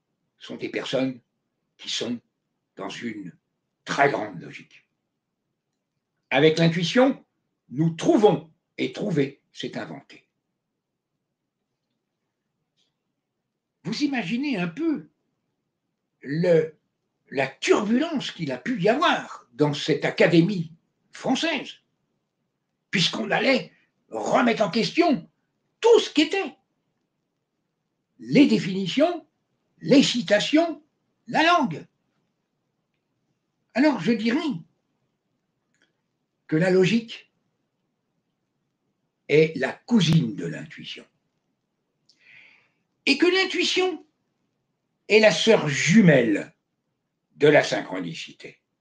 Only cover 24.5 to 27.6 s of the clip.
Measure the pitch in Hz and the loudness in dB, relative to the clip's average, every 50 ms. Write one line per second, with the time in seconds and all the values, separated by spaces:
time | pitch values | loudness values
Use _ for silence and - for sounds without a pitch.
24.5 | 220 - 214 180 - 233 190 165 - 311 349 339 262 170 - - _ _ _ _ | 0 0 -2 -2 -2 -2 -4 -2 0 0 2 2 2 -2 -4 -12 _ _ _ _
25.5 | _ _ _ _ _ - - 466 466 392 - - - 285 311 302 - 392 381 269 | _ _ _ _ _ 0 4 6 6 6 4 2 0 0 0 0 0 -6 -6 -8
26.5 | - _ _ _ _ _ _ _ _ _ _ _ _ _ _ _ _ _ _ _ | -12 _ _ _ _ _ _ _ _ _ _ _ _ _ _ _ _ _ _ _
27.5 | _ _ | _ _